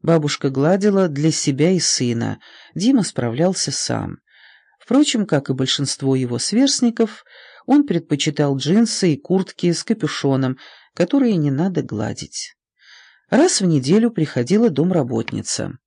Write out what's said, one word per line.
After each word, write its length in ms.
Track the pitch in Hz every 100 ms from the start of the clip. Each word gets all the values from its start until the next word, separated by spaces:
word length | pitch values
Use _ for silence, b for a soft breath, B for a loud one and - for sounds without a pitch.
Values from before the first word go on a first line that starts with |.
Бабушка 480 | 151 165 147 - 143
гладила 580 | 131 147 190 208 196 185
для 220 | 139 156
себя 400 | 151 - 135 160
и 80 | 185
сына, 600 | - - 120 117 110 107 B B B
Дима 300 | 156 214 269
справлялся 680 | 175 - 120 120 180 185 -
сам. 480 | - - 113 92 - b b b b b b -
Впрочем, 400 | 262 294 233 202
как 240 | 147 139
и 20 |
большинство 640 | 127 131 - 139 - 135
его 240 | 135 123 117
сверстников, 880 | - 214 269 - 240 233 220 - B B B B -
он 180 | 294
предпочитал 720 | 285 170 - 147 156 147 147 135
джинсы 580 | 135 202 226 - 185
и 60 | 143
куртки 520 | - 190 185 - 175
с 100 | 165
капюшоном, 760 | - 220 151 - 143 135 131 135 B B B
которые 400 | - 269 285 247
не 160 | 185 147
надо 320 | 135 190 165
гладить. 720 | 131 104 110 - - - - _ _ b b b b b b
Раз 320 | 220 359 -
в 40 |
неделю 480 | 185 151 123 202 233
приходила 580 | 233 151 131 120 202 233
домработница. 1040 | 139 170 175 127 117 113 104 104 - 95 -